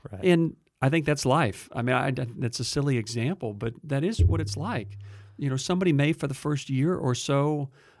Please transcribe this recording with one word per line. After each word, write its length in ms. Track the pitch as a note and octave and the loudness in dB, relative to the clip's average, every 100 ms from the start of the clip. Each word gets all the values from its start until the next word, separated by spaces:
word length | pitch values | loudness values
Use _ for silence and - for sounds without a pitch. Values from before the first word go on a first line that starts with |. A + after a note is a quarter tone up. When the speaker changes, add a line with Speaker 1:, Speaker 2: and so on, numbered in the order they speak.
| - | -14
Speaker 1:
Right. 120 | G2 | -2
Speaker 2:
And 320 | F#3 E3+ E3 - _ _ | 4 4 2 -4 _ _
I 60 | C3+ | 2
think 160 | E3 D3+ | 4 2
that's 200 | D3 B2+ | 0 4
life. 420 | C#3+ C3 F#2 - | 4 2 -2 -10
I 80 | - | -4
mean, 120 | A#2+ | 0
I, 180 | B2+ C#3 | 0 0
that's 480 | B2 B2 A2 A#2+ - | -2 -4 -4 -4 -4
a 20 | |
silly 340 | A#2+ C#3+ C#3+ B2+ | -4 -2 0 0
example, 560 | G#2+ A#2 B2 F#3+ A2+ | -2 -2 -2 -2 -6
but 200 | G2+ A2+ A#2 | -4 -6 -6
that 200 | D#3+ C#3 | -4 -2
is 200 | E3+ A3+ | -2 2
what 160 | D#3+ D#3+ | 4 4
it's 160 | D#3 - | -2 -4
like. 420 | F3 F#3+ G2 - - - - - | -4 -6 -8 -14 -16 -18 -20 -6
You 120 | C#3+ | -2
know, 80 | C3+ | -2
somebody 340 | - F3+ F#3 | 0 2 4
may, 220 | C#3 C#3+ | 4 2
for 140 | D#3+ C#3+ | 0 -4
the 60 | |
first 360 | C#3 D3+ D3 - | -4 -4 -4 -2
year 260 | C3 D3+ F3+ | 0 2 0
or 180 | C3 | 0
so, 560 | B2 - C#3 C#3+ D3+ C#3 - - _ | -2 0 2 2 0 -4 -10 -20 _